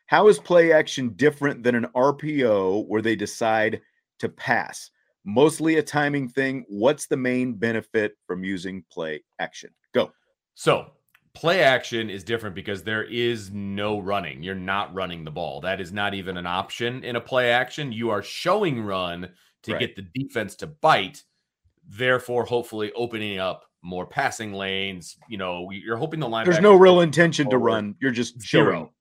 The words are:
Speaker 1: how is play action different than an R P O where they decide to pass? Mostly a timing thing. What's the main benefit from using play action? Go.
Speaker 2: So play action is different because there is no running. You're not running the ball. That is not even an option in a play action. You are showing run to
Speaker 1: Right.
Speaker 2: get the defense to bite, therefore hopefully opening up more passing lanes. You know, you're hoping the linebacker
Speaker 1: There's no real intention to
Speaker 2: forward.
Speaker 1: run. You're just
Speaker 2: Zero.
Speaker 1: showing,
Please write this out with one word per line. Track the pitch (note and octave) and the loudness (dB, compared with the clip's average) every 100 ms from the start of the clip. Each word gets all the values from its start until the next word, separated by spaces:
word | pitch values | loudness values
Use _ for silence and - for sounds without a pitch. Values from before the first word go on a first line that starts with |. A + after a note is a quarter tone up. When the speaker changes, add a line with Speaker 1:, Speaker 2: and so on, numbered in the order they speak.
| _ | _
Speaker 1:
how | D3+ G#3+ | 6 6
is | G#3 | 6
play | - F3 E3 | 4 4 6
action | D#3 D3+ - B2+ | 6 4 -4 -6
different | F2+ C#3+ C#3+ C#3+ A#2+ | 2 0 2 -2 0
than | A#2+ | 0
an | A#2+ A#2 | 0 -2
R | B2+ C3+ | 2 2
P | C#3+ D3+ D3 | 0 -4 0
O | B2 G#2 F#2+ G2+ | 2 2 2 0
where | - G#2 | -2 -2
they | G#2+ G#2+ | 0 -2
decide | G2+ - A2+ A2 A2 G#2+ _ _ _ _ | -4 -4 0 2 0 -2 _ _ _ _
to | G#2 | -10
pass? | - - A2+ - - - _ _ _ | -8 0 0 0 -12 -18 _ _ _
Mostly | G2 G#2+ D3+ - D#3+ D#3+ | -2 4 4 4 0 0
a | |
timing | D3 D3 C#3+ C#3+ B2+ | 0 -2 0 -2 -4
thing. | C3+ C3+ C3+ - | -2 -2 -4 -8
What's | G2+ A#2+ D3+ - | 0 2 2 -2
the | C#3+ | -2
main | B2+ B2+ B2+ | 0 -2 -2
benefit | G#2+ A#2 A2 G#2 A2+ G#2 - _ | -2 -2 -2 -2 -2 -2 -6 _
from | F2+ | -8
using | F#2+ F#2+ F#2 F#2+ - | -6 -6 -8 -12 -14
play | - D#2+ D2+ _ - | -10 -8 -8 _ -10
action? | E2 - - _ _ | -10 -10 -20 _ _
Go. | B2 - _ _ _ _ | -2 -2 _ _ _ _
Speaker 2:
So | _ D#3+ A#2+ - _ _ _ _ | _ 0 0 -2 _ _ _ _
play | - D#3+ F#3 | -6 0 4
action | C#3+ B2+ - A#2 A2 | 4 4 0 -6 -6
is | G2 | -8
different | - A2+ G#2+ | -6 -4 -4
because | F2 G2+ G2+ | -10 -8 -8
there | F2 A2 | -4 -4
is | - A#2+ A#2+ A#2+ G2 | -4 -2 -2 -2 -8
no | G2+ G2+ G2 G#2 G#2 | -10 -8 -4 -2 -2
running. | F#2 G2+ E2 C2 | -2 -4 -4 -10
You're | F2 | -8
not | F#2+ F#2 G2 G2+ | -8 -4 -4 -4
running | F2+ F#2 E2+ | -6 -6 -8
the | D#2+ | -10
ball. | D#2 D#2+ C#2 | -8 -8 -6
That | E2+ F#2+ | -6 -6
is | F2+ | -6
not | G#2 G2+ | -6 -4
even | G2 F#2 F2+ | -4 -8 -8
an | F2 | -4
option | F2+ G2+ - A#2 B2+ | -6 -6 -6 -6 -6
in | A#2 A#2+ | -6 -6
a | |
play | - C3 B2 | -2 0 2
action. | A#2+ B2+ - C#3+ | 2 0 -6 -8
You | A2 A2+ | -4 -2
are | G#2 | -2
showing | G2 - E3+ G3+ G3 B2 | -4 -6 0 0 0 -2
run | G#2 F#2+ F2 F2 F2+ _ _ _ | -4 -4 -4 -6 -10 _ _ _
to | - | -8
Speaker 1:
Right. | E2+ | -4
Speaker 2:
get | A2+ - | -4 -6
the | F#2+ | -12
defense | B2+ C3+ - - - | -10 -6 -6 -6 -10
to | D#2+ | -16
bite, | D2+ D#3 C3 F#2+ - _ _ _ _ _ _ _ | 0 4 4 0 -10 _ _ _ _ _ _ _
therefore | G2+ B2+ B2+ - A#2+ | -2 2 2 0 -4
hopefully | A2 A#2+ A#2 A2 G#2+ | 0 -2 -4 -6 -6
opening | A2 A#2+ A2+ G#2+ G2 | -4 -4 -4 -6 -4
up | F#2+ E2 _ _ | -4 -6 _ _
more | F2 F2+ F2+ | -10 -8 -6
passing | - C#3 - G#2+ | -4 -4 -4 -10
lanes. | G2 G2 F#2+ G2 F#2 E2 - _ | -6 -4 -4 -6 -8 -16 -20 _
You | G#2 | -8
know, | F#2+ F2 F2+ | -6 -6 -8
you're | G2 F2+ A2+ | -12 -8 -6
hoping | D#3 D#3+ | -6 -6
the | B2+ | -4
linebacker | A2+ A2+ | 0 2
Speaker 1:
There's | E3+ | 6
no | G3+ | 8
real | F#3+ F#3 F3+ | 10 10 10
intention | E3+ C#3+ E3+ - C#3 | 4 4 2 4 0
to | |
Speaker 2:
forward. | B2+ A#2 | 2 2
Speaker 1:
run. | A2+ G#2 G2+ | 0 -4 -4
You're | C3+ | -4
just | A#2+ A#2+ B2 | -2 -6 -8
Speaker 2:
Zero. | G#2+ - - | 2 4 4
Speaker 1:
showing, | F2+ C2+ _ | 2 -8 _